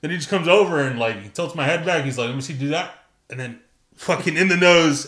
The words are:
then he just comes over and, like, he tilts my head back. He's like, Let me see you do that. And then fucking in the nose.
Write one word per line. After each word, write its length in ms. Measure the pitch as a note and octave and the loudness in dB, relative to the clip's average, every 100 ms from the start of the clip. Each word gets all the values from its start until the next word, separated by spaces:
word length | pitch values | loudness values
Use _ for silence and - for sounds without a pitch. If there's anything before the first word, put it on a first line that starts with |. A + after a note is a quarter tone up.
then 100 | D3+ | -6
he 60 | F3 | -6
just 120 | D3 | -4
comes 180 | G3 E3 | -2 4
over 340 | F#3+ F#3+ D#3+ | 4 4 0
and, 180 | C3+ A#2+ | -2 -2
like, 220 | A2+ G#2+ | -4 -4
he 80 | G#2 | -12
tilts 260 | - E3+ | -8 -8
my 100 | - | -4
head 200 | C#3 E3+ | -2 -2
back. 180 | E3 E3+ | 0 -2
He's 120 | C#3 B2 | -2 -4
like, 100 | A#2+ | -4
Let 80 | |
me 60 | C3+ | -4
see 120 | C3 | -8
you 60 | C#3 | -6
do 100 | C#3+ | -4
that. 240 | D#3+ F3+ - _ _ _ | -4 -6 -14 _ _ _
And 100 | B2+ | -12
then 200 | B2+ A#2 _ _ _ | -12 -14 _ _ _
fucking 400 | _ - D#3+ F3 D#3 | _ -4 -2 0 0
in 100 | F#3 | 2
the 100 | F3 | 4
nose. 500 | F3+ F3 D#3+ C#3 | 6 6 6 0